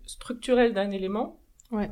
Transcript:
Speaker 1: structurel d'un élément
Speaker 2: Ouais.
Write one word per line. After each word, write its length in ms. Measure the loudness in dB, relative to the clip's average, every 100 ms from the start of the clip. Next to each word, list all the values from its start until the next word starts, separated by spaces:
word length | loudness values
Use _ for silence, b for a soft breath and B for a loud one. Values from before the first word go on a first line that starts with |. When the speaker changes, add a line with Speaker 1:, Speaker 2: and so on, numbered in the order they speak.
Speaker 1:
structurel 680 | -16 -12 -10 -6 2 4 4
d'un 180 | 2 -2
élément 480 | -2 -2 -4 -4 -10 _ _ -6
Speaker 2:
Ouais. 180 | -4 -2